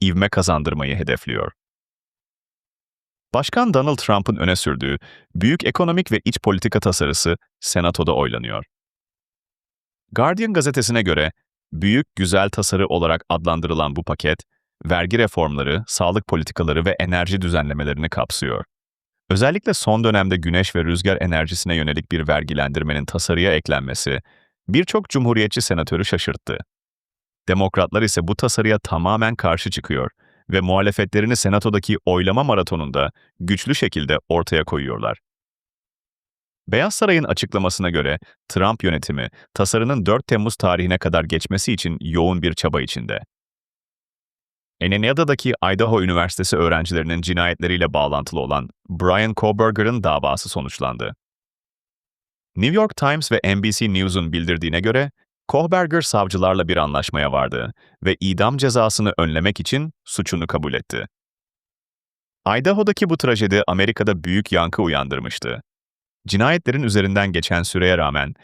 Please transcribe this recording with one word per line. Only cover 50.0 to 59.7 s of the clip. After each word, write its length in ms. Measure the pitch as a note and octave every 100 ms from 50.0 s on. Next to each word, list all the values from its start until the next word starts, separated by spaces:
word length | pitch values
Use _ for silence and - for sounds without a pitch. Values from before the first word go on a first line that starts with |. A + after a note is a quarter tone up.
davası 440 | F2 D2 C#2 C2+ -
sonuçlandı. 680 | E2+ C2+ - C2 A#1 G#1+ - _ _ _ _ _ _ _ _ _ _ _ _ _ -
New 180 | A#2
York 220 | G3 G#3+ -
Times 360 | C#3 D3+ -
ve 80 | A2+
N 180 | F#2+ G2+
B 100 | G#2+
C 200 | G#2 A2+
News'un 400 | F#2 F#2+ F#2 E2
bildirdiğine 480 | E2+ E2+ E2 E2 E2+
göre, 300 | G#2+ B2+ C#3 _ _ _ -
Kohberger 520 | C#3 E3 F#3 E3+ E3
savcılarla 680 | - G#2+ F#2+ F#2 F#2 F#2+ E2
bir 80 | E2
anlaşmaya 560 | D2 C#2+ - D2 C#2+
vardı 400 | C#2 B1+ A#1+ A#1+ - _ -
ve 120 | F#2 F#2
idam 360 | F#2+ F2+ G#2+ C#3
cezasını 580 | C3+ A#2 A2 - G#2 -
önlemek 420 | E2 D#2 F#2+ -
için 320 | E2+